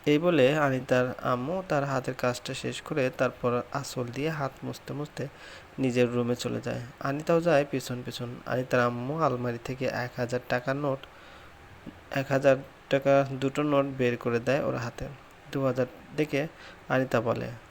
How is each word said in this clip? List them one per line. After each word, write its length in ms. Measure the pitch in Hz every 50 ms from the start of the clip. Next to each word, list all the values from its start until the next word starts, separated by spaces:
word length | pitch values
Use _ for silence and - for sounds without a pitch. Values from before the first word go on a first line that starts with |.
| -
এই 120 | 147 147 151
বলে 280 | 165 175 175 147 127 127 147 156
আনিতার 480 | 147 139 131 127 131 - 131 127 127 127 - - -
আম্মু 320 | 131 127 123 123 143 175 190 180 -
তার 160 | 160 143 139
হাতের 300 | 143 135 135 127 - 127
কাজটা 380 | - - 123 120 - - - 135
শেষ 220 | - - 127 123 - -
করে 220 | - 156 156 127 127 - -
তারপর 320 | 135 123 - - - 123 120 123 120 - -
আঁচল 340 | 135 131 - - 131 123
দিয়ে 240 | 117 113 131 139 160
হাত 220 | 160 147 139 131 - - -
মুছতে 300 | 127 123 - - - 131
মুছতে 320 | 139 147 147 - - 127 143 - - - - - - - - - -
নিজের 280 | 135 131 120 123 123 120 120
রুমে 240 | 120 120 120 123
চলে 240 | 123 - 123 120 117
যায়। 220 | 113 120 120 120 120 123 - -
আনিতাও 400 | - 139 139 147 156 - 170 165
যায় 240 | 165 175 156 139 147 147
পিছন 280 | - 131 - - 127 123 127
পিছন। 260 | - - - 123 120 123 - -
আনিতার 340 | - 120 123 127 127 - 123
আম্মু 340 | 120 120 120 120 120 131 147 165
আলমারি 420 | 160 139 127 123 123 123 117 117 -
থেকে 200 | - 131 131 139
এক 260 | 123 - 107 120 123 -
হাজার 260 | - 123 117 127 123 - -
টাকার 280 | 127 123 - - 135
নোট, 240 | 143 147 143 131 135 - - - - - - - - - - - - - - - - - - - - - -
এক 160 | - 139 135 -
হাজার 260 | 139 135 143 139 135 131 139 - - - - -
টাকা 220 | - 139 135 139 139 139 139 131
দুটো 300 | 135 127 131 135 131 147 147
নোট 240 | 151 147 139 139 143 135 131
বের 160 | 127 123 120
করে 240 | 117 - 123 117 117
দেয় 220 | 117 127 127 151 -
ওর 120 | 127 131
হাতে। 300 | 127 117 120 - - 123 - 139 - - - - - - - -
দু 60 | 143 135
হাজার 200 | 131 123 131 127 123 - - - - -
দেখে 260 | 147 156 151 - 135 147 165 - - - - - - - -
আনিতা 300 | 135 131 131 127 - 117
বলে, 280 | 110 117 113 117 120 120 117 113 - -